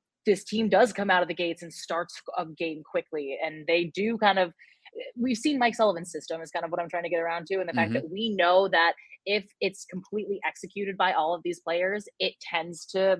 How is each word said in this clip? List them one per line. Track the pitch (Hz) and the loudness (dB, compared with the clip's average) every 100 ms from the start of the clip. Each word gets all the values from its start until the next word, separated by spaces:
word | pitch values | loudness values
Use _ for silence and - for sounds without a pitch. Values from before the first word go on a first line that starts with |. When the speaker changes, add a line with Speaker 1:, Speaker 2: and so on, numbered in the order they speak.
| _ _ | _ _
Speaker 1:
this | - 190 | 0 0
team | - 214 214 | 0 -2 4
does | 185 233 | 6 6
come | 196 202 | 2 2
out | 180 | 2
of | 175 | 2
the | |
gates | 175 170 165 | 0 -4 -4
and | 170 | -10
starts | - - 165 175 - - - | -12 -6 -4 -6 -10 -10 -8
a | 165 | -6
game | 151 165 156 | -6 -6 -6
quickly. | - 175 - 156 139 135 | -6 -4 -4 -6 -6 -4
And | 156 156 151 | -6 -4 0
they | 170 | 2
do | 175 180 214 226 | 2 -2 -2 2
kind | 214 190 | 4 4
of, | 180 - _ _ - - - | 2 -4 _ _ -18 -14 -10
we've | 247 254 226 | -4 -2 0
seen | 302 277 | 0 2
Mike | 240 | 2
Sullivan's | 233 214 170 175 | 4 2 2 -4
system | 151 - 165 | -10 -8 -8
is | 160 | -6
kind | 170 | -6
of | 165 | -4
what | 175 | -4
I'm | 170 | -4
trying | 175 | -4
to | 170 | -2
get | 170 | 0
around | 165 170 165 | 0 -4 -2
to. | 190 | -4
And | 170 | 0
the | |
fact | 156 170 | 0 0
Speaker 2:
Mm-hmm. | |
Speaker 1:
that | - 160 | -2 -4
we | 190 226 | -4 -2
know | 196 175 185 196 | 2 6 6 6
that | 170 170 - - - - | 4 4 2 -8 -12 -4
if | 208 208 - | -4 -4 -4
it's | 196 190 | -4 -4
completely | - 185 - 208 202 196 - | -12 -12 -8 -6 -4 -6 -6
executed | - 180 196 196 190 | -8 -12 -8 -6 0
by | 185 | 0
all | 160 156 | 2 0
of | 175 | -2
these | 175 170 | -4 -6
players, | - 170 185 208 - - | -2 0 0 -2 -8 -6
it | 185 - | -6 -6
tends | - 170 170 165 - | -6 -4 -4 -10 -6
to | 190 190 | 0 2